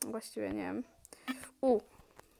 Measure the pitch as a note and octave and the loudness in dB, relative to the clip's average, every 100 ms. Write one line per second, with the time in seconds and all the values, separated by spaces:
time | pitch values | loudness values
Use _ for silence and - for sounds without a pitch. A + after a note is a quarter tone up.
0 | - A3 - - G3+ G3 F3+ G3+ B3 - | -6 -6 -6 -4 -2 -2 -2 -2 -6 -10
1 | - - - B3+ - - C4+ A#3 - - | -20 -12 -8 -8 -10 2 6 6 2 -18
2 | - - - | -20 -20 -20